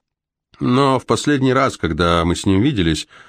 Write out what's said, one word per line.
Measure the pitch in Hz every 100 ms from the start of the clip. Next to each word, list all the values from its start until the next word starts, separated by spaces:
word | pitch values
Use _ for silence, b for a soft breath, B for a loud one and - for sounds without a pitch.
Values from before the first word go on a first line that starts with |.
| _ _ _ _ _ _
Но | 135 127 139 127
в | -
последний | 113 147 143 131
раз, | 127 131 -
когда | 82 78 87 85 82
мы | 82
с | 98
ним | 95
виделись, | 135 117 82 76 - B